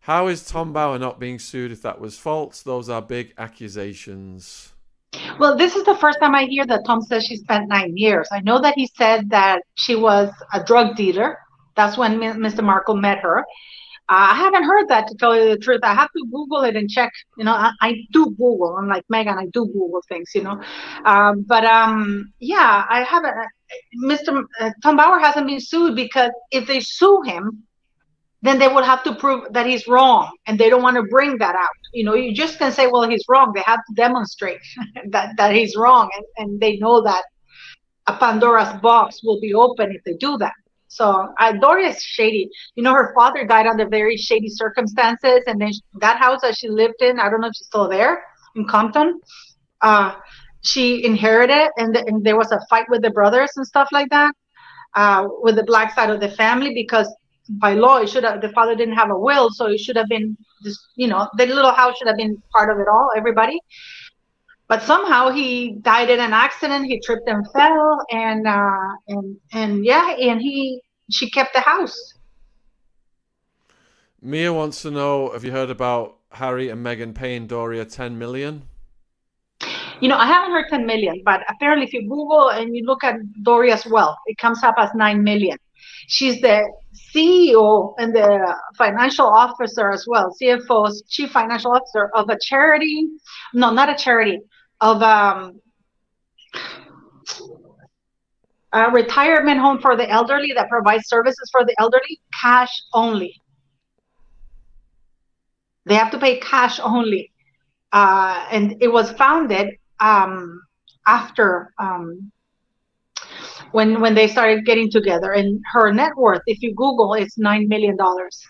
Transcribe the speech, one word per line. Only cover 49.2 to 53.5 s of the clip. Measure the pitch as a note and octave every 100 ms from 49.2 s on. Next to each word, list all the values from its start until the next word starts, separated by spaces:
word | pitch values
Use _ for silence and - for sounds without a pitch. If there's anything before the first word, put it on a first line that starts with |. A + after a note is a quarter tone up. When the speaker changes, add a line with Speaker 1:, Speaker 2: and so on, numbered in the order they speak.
| _ - - _ _ _
Speaker 2:
uh, | A3 G#3 G3 - - - - -
she | - C4+ B3 A#3+ A#3
inherited, | G#3+ G#3+ A3+ B3 C#4+ D#4 D4+
and | A3+
th-, | A3+ A3
and | G#3+ G#3
there | G#3+
was | A3
a | - -
fight | A3+ A#3
with | A#3
the | A3
brothers | G#3 G3+ A#3+ C#4+